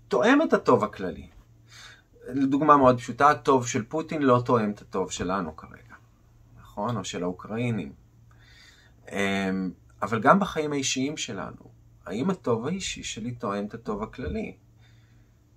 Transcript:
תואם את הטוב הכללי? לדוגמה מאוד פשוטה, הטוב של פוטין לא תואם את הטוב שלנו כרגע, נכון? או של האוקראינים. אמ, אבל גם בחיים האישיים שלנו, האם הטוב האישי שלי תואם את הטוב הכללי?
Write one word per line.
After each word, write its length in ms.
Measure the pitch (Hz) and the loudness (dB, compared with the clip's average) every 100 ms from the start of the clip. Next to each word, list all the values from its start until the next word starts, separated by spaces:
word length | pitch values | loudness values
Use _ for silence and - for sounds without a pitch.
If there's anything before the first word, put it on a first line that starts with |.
| - | -4
תואם 340 | - 214 285 | 0 4 4
את 120 | 320 | 4
הטוב 300 | 202 - 120 | 2 4 2
הכללי? 500 | - - 92 - - - - - _ - - - _ _ - | 2 -4 -8 -8 -14 -20 -20 -20 _ -20 -20 -20 _ _ -8
לדוגמה 500 | 127 135 139 151 143 | -2 0 2 6 8
מאוד 200 | 127 120 | 8 6
פשוטה, 320 | - 120 143 | 0 2 4
הטוב 380 | 143 - 131 120 | 4 4 2 2
של 160 | 131 | -4
פוטין 380 | 107 156 156 160 | -2 -6 -4 0
לא 200 | 139 123 120 | 4 4 4
תואם 260 | 120 104 | 2 2
את 100 | 101 | -4
הטוב 300 | - 101 90 | -6 -4 -4
שלנו 440 | - 90 95 85 - | -4 -2 -2 -4 -10
כרגע, 400 | - - - - _ _ _ _ - - | -18 -20 -20 -20 _ _ _ _ -20 -20
נכון? 380 | - - 104 117 | -16 -6 -4 -4
או 80 | 95 | -6
של 180 | 98 | -6
האוקראינים. 720 | 90 92 92 110 123 110 71 - _ _ - - - - - - _ _ - | -6 -6 -8 -4 -2 -2 -6 -12 _ _ -20 -20 -20 -20 -20 -20 _ _ -12
אמ, 600 | - 101 98 95 95 92 - _ - | -4 -2 -2 -2 -2 -4 -8 _ -8
אבל 180 | - 113 | -4 0
גם 200 | 131 185 | 4 4
בחיים 340 | 185 - 151 | 4 -4 -4
האישיים 440 | 147 131 131 135 156 | -2 -2 -2 -4 -4
שלנו, 540 | - 101 71 - - - - - - | -8 -8 -10 -12 -20 -20 -20 -20 -10
האם 240 | 98 165 | -4 -2
הטוב 380 | 185 - 113 123 | -2 -2 -2 -2
האישי 360 | 190 - - | -6 -6 -8
שלי 280 | - - 113 | -10 -8 -8
תואם 340 | 120 - 202 104 | -6 -4 -4 -6
את 80 | |
הטוב 300 | 117 - 202 | -8 -8 -6
הכללי? 540 | - - - 220 208 - - _ - - _ - _ _ _ | -8 -8 -8 -6 -8 -12 -20 _ -20 -20 _ -20 _ _ _